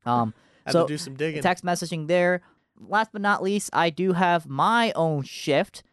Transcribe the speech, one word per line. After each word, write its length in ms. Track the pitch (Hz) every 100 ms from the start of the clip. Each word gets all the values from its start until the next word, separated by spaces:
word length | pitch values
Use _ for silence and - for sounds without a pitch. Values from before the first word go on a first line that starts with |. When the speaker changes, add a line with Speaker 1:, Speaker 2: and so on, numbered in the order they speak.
| -
Speaker 1:
wow. 140 | 120
Speaker 2:
um, 120 | 113 - _ _ -
Speaker 1:
Had 40 |
Speaker 2:
So, 140 | 170 170
Speaker 1:
to 60 |
do 60 | 151
some 160 | -
digging. 280 | 135 156 151
Speaker 2:
text 220 | 180 180
messaging 420 | 180 175 170 170 151
there. 340 | 180 175 180 _ _ _ _
Last 300 | 110 202 220
but 80 | 208
not 220 | 202 202
least, 280 | 190 202 -
I 180 | - 170
do 220 | 156 185
have 340 | 175 180 175 156
my 460 | 135 170 233 196
own 320 | - 165 147
shift 580 | 127 - - 143 196 - -